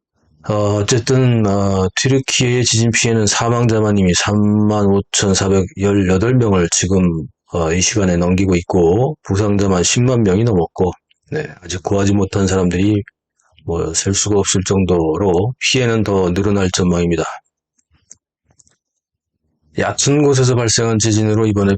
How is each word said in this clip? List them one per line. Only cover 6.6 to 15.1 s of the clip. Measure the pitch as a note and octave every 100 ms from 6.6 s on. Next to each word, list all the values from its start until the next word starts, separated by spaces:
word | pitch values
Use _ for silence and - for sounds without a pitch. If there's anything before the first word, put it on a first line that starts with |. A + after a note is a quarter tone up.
| E2+
지금, | - F2 F#2+ F2+ D#2+ C#2 _ _
어, | F2 D#2+
이 | F2+
시간에 | - G#2+ F#2+ F2
넘기고 | F2 F#2 G2
있고, | F2 - F#2 E2 G2+ C#3 D3+
부상자만 | - G2 G#2+ G2+ G2 F2+
십만 | E2+ B2 B2 B2
명이 | G2+ F#2
넘었고, | A#2+ C3+ - - G#2 - _ _ _
네, | D#2 D2+ -
아직 | F2 F2+
구하지 | - G2+ G2+
못한 | G2+ F#2+ G2+ F#2+
사람들이 | F#2+ F2+ F2 G#2 G#2 - - _ _ _ _ E2
뭐 | E2+ -
셀 | - G2
수가 | G2 G#2 G#2
없을 | F#2+ G2
정도로 | F2+ G2 F2+ F2 D#2+